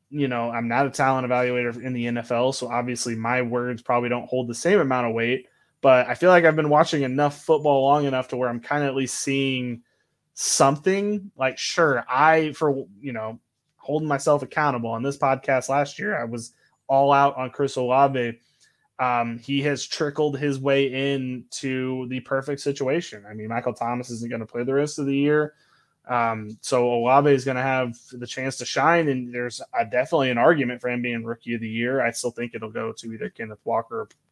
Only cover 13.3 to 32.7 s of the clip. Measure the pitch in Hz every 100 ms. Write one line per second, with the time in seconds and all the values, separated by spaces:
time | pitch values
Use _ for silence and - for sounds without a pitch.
13.3 | 117 _ _ _ _ - 151 156 135 156
14.3 | 143 127 160 147 123 117 113 139 143 135
15.3 | 135 - 131 131 139 143 - 208 165 117
16.3 | 117 117 _ _ _ - 135 139 139 139
17.3 | 131 127 - 139 135 123 131 139 135 120
18.3 | 117 _ _ _ _ _ - 127 120 117
19.3 | 117 - 139 143 139 - - 147 143 151
20.3 | 135 147 135 139 139 135 131 139 139 127
21.3 | 127 - - 135 131 127 127 123 127 -
22.3 | 135 131 139 143 139 131 165 - 104 101
23.3 | 107 107 117 127 107 120 123 120 113 117
24.3 | 117 110 120 123 139 147 156 139 139 143
25.3 | 151 151 _ _ _ _ _ - 120 117
26.3 | 110 107 110 - 127 123 120 120 139 143
27.3 | 135 131 127 135 131 123 117 - 123 120
28.3 | 135 131 - 120 139 147 170 151 131 120
29.3 | 120 123 - 104 123 110 123 139 151 131
30.3 | 120 139 156 123 120 123 123 123 117 113
31.3 | 117 117 117 113 113 120 135 117 - 123
32.3 | 117 120 117 110